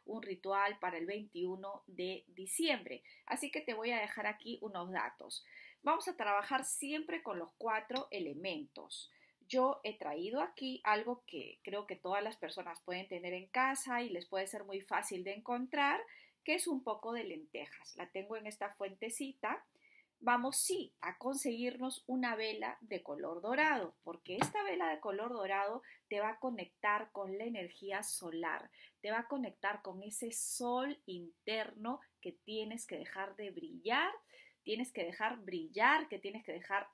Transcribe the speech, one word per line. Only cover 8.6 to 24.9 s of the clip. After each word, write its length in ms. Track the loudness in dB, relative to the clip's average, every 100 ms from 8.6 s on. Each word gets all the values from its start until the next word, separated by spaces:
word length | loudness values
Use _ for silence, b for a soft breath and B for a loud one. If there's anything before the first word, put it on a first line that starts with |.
| -6 -12 -12 -12 -12 b b b 0
Yo 340 | 4 6 4
he 140 | -4 -4
traído 440 | -4 -2 0 0
aquí 400 | 0 -2 -6 0
algo 400 | 4 4 2 -4 -6
que 340 | -10 -10 -10
creo 240 | -6 -4 -4
que 80 | -6
todas 280 | 0 0
las 140 | 0 -4
personas 440 | -6 -6 -8 -8
pueden 260 | -4 -4 -4
tener 260 | -6 -4
en 140 | -6 0
casa 540 | 4 4 4 2 2
y 80 | 2
les 160 | -2 -2
puede 220 | -2 0
ser 180 | -4 -4
muy 160 | -6
fácil 420 | 0 0 2 -2
de 100 | -4
encontrar, 680 | -4 -2 -2 0 4 6 4 -2 B B B
que 120 | 2 2
es 120 | 2
un 160 | 0
poco 280 | 0 -2 -2
de 100 | -4
lentejas. 720 | -4 -8 -8 -8 -8 -12 -14 -10
La 140 | -6
tengo 240 | -6 -4 -6
en 80 | -6
esta 220 | -4 -6
fuentecita. 960 | -4 -6 -4 -2 -2 -2 -2 -2 -2 -6 b b b b _
Vamos, 320 | 4 6 6 4
sí, 380 | 4 4 -2 -6
a 160 | -8 -2
conseguirnos 840 | 0 2 2 2 0 0 -2 -4 -2
una 300 | 2 2 2
vela 420 | 0 0 -2 -4
de 220 | -4 -4
color 400 | -4 -4 -4 -2
dorado, 540 | 2 4 6 4 0 -6
porque 340 | -10 -8 -2 2
esta 240 | 2 2
vela 260 | 0 2
de 120 | 2